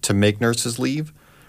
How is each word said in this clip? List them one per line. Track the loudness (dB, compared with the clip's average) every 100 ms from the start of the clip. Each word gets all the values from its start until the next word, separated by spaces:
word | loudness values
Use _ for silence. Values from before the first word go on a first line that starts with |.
to | -2
make | 2 2 2
nurses | 0 0 -4 -4
leave, | -2 -2 -6 -12 -20 -20